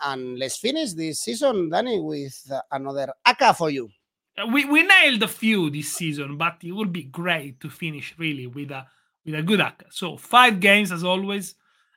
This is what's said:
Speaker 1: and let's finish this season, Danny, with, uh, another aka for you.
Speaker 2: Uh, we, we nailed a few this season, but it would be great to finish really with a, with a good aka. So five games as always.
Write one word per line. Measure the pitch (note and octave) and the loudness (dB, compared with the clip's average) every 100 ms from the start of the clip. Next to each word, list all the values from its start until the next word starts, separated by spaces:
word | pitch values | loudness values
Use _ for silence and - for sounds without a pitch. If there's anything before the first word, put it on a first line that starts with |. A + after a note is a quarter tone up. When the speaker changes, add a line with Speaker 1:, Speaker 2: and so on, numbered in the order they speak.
Speaker 1:
and | C#3+ C3+ B2+ B2 | -6 -6 -6 -4
let's | C3 - | -6 -2
finish | A3+ D#4 C#4+ | -2 -2 -4
this | D#3+ D#3+ D3 | -4 -6 -6
season, | - A#3 C#4 G#3+ E3 | -6 0 0 0 0
Danny, | F3 B3 G#3+ | 0 0 -2
with, | D#3 D3+ C#3 - C3 | -2 -6 -8 -14 -10
uh, | C3+ - | -10 -6
another | C#3 C#3 C#3 C3+ - A#3+ | -6 -6 -6 -6 0 0
aka | B3 A#3+ | 4 4
for | - D#3+ | 4 0
you. | C#3 A2+ _ _ _ _ - | -2 -6 _ _ _ _ -8
Speaker 2:
Uh, | A3+ | 0
we, | C#4 C#4 | 0 2
we | D4 | 2
nailed | F4 F#4+ D#4 A#3 | 6 6 6 2
a | G#3+ | -2
few | - A3 G#3 D#3 | -2 0 2 0
this | D3 D3 | -4 -8
season, | - E3 D3 C#3 D3 | -6 -6 -6 -8 -4
but | E3+ E3 | -4 -4
it | E3+ | -10
would | F#3+ G#3 | -6 -4
be | F3 | -6
great | C3+ D3+ F3 E3 C#3+ B2+ | -8 -6 -4 -4 -6 -14
to | D3+ | -14
finish | - E3 D3 B2+ - | -8 -8 -8 -14 -8
really | E3 C#3 B2 | -6 -6 -8
with | C3 C#3+ | -12 -12
a, | C3+ - _ _ _ - | -12 -14 _ _ _ -8
with | D#3 | -4
a | |
good | E3 G#3 | 0 2
aka. | C3 - - | 0 -4 -16
So | - F3+ D3 | -10 -8 -10
five | - B3 B3 G3 | 4 8 8 6
games | G3 G3+ G3 | 6 6 4
as | F3 | -2
always. | F3+ F#3+ G3 G3+ - - _ _ _ | 0 0 -2 -6 -8 -16 _ _ _